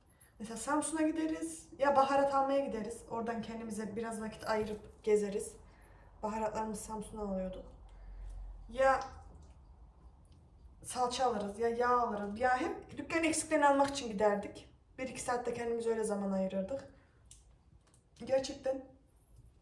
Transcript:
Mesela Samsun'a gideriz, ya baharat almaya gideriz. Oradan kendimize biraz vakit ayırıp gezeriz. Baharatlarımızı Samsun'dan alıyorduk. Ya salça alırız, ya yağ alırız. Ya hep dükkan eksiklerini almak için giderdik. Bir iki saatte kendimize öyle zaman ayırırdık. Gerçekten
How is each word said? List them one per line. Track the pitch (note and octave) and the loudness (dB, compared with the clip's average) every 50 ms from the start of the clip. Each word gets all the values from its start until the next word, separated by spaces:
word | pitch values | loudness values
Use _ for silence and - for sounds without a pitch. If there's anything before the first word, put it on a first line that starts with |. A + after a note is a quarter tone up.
| _ _ _ _ - - _ - | _ _ _ _ -20 -20 _ -12
Mesela | A3 A3 A3+ | -10 -10 -8
Samsun'a | A3+ - C4+ C4+ D4+ D4 - D#4 D#4+ D#4 | -6 -2 0 2 2 2 2 0 2 2
gideriz, | D#4 D#4+ D#4+ D#4+ D#4 D#4+ - D#4 - - - - - - - | 2 2 2 0 0 -2 -2 -4 -6 -8 -10 -14 -16 -4 0
ya | C4+ C#4+ C#4 | 2 6 6
baharat | C4+ C4+ C4+ C#4 C#4 C#4 C#4 C4+ | 6 6 6 6 4 4 4 4
almaya | C4+ C4+ C4+ C#4 C#4 C#4 | 2 2 4 2 2 2
gideriz. | A3 A3 A3 G3+ - - - - - | 0 -2 -4 -4 -6 -8 -10 -10 -8
Oradan | A3+ A#3 A3 A#3 A3+ G#3+ - | -6 -4 -4 -4 -4 -4 -6
kendimize | - A#3 A3+ A#3 A3+ G#3 G#3 A3 F#3+ G3 | -6 -8 -8 -8 -8 -6 -6 -6 -6 -6
biraz | A3+ A3 A3+ A3+ G#3+ | -6 -6 -6 -6 -6
vakit | A3 G#3+ - - - A3 | -6 -8 -8 -8 -4 -2
ayırıp | A3 G#3+ G#3+ G#3 G#3+ G#3 - - - - - | 0 0 0 -2 -4 -8 -10 -14 -20 -4 2
gezeriz. | A3 G#3+ G#3 G3+ G3 G3 A3 - - - - - - - - - - - - - - - - - | 4 4 4 4 2 -2 -4 -6 -6 -10 -14 -18 -20 -20 -20 -20 -20 -20 -20 -20 -20 -12 -8 -6
Baharatlarımızı | G#3 G#3+ A3 A3 G#3+ G#3+ A3 A3 A3 G#3 - - | -4 -2 -2 -2 -2 -2 -2 -4 -4 -4 -6 -8
Samsun'dan | - A3 G#3+ - - G#3+ A3 G#3 | -8 -8 -8 -8 -8 -8 -6 -4
alıyorduk. | G3 F#3+ F#3 F#3 F#3 - - - - - - - - - - - - - - - - - - - - - - - - A3+ | -4 -2 -2 -4 -4 -6 -10 -12 -16 -18 -18 -20 -20 -18 -18 -16 -16 -14 -12 -12 -12 -12 -12 -12 -12 -14 -14 -16 -8 0
Ya | C4 C4 C4+ C4 B3+ - - - - - - - - - - - - - - - - - - - - - - - - - - - - - - - - - - - - - | 2 4 4 4 4 0 -4 -10 -14 -16 -18 -18 -20 -20 -20 -20 -20 -20 -20 -20 -20 -20 -20 -20 -20 -20 -20 -20 -20 -20 -20 -20 -20 -20 -20 -20 -20 -20 -20 -20 -16 -14
salça | - - B3+ B3 B3 B3 B3+ C4 | -8 -2 0 0 0 2 2 2
alırız, | B3 G#3+ G3+ G3+ G3+ G3+ A3 | 4 4 2 0 -4 -2 0
ya | A#3 A#3 | 0 2
yağ | A#3 A#3+ B3 A#3 B3 B3 | 2 2 4 4 4 4
alırız. | A#3 G#3+ G#3 G3+ G3+ G3+ G#3 A3 | 4 2 0 -2 -4 -4 -2 0
Ya | C4 B3 B3 - | 2 4 4 2
hep | D#4+ G4+ - - - - - - | 2 -2 -4 -6 -10 -12 -12 -10
dükkan | C4+ - E4 E4 E4 | -6 -4 0 2 2
eksiklerini | D#4 D#4 - - - D#4 D4 C#4+ | 2 2 0 0 2 4 6 8
almak | C#4+ C#4 C#4 C#4 C4+ | 8 8 8 6 4
için | - - B3 A3+ | 2 -2 -4 -4
giderdik. | G3+ F#3+ G#3+ G#3 G#3 - - - - - - - - - _ _ - - | 0 2 4 4 4 4 0 -4 -10 -14 -18 -20 -20 -20 _ _ -10 -8
Bir | C4 A#3 | -6 -6
iki | - - - | -6 -6 -4
saatte | B3+ A#3+ A#3+ A#3 A#3 A#3 | -2 -2 0 0 -2 -4
kendimize | A#3+ A#3+ A#3 A#3 A3+ A3 A3+ | -2 -2 -2 -2 -2 0 0
öyle | A3+ A3 G#3 | 0 0 0
zaman | G3 G#3 G3+ G3+ G3 F#3+ | 0 0 0 0 0 0
ayırırdık. | F#3+ F#3+ F#3+ F#3+ G3 F#3+ - F3+ - - - - - - _ _ _ _ - - - - - - - _ _ - - _ _ _ _ _ _ _ - A#3 | 0 0 0 -2 -4 -4 -4 -6 -8 -8 -12 -18 -20 -20 _ _ _ _ -20 -20 -20 -20 -20 -20 -20 _ _ -20 -20 _ _ _ _ _ _ _ -12 -2
Gerçekten | C4 C4 C4+ C4 C#4+ C#4 - - C4 C4+ C4 - - - - _ _ _ _ _ _ - - - - - _ | 2 2 2 2 0 -4 -4 -2 -2 -2 -2 -6 -10 -18 -20 _ _ _ _ _ _ -20 -20 -20 -20 -20 _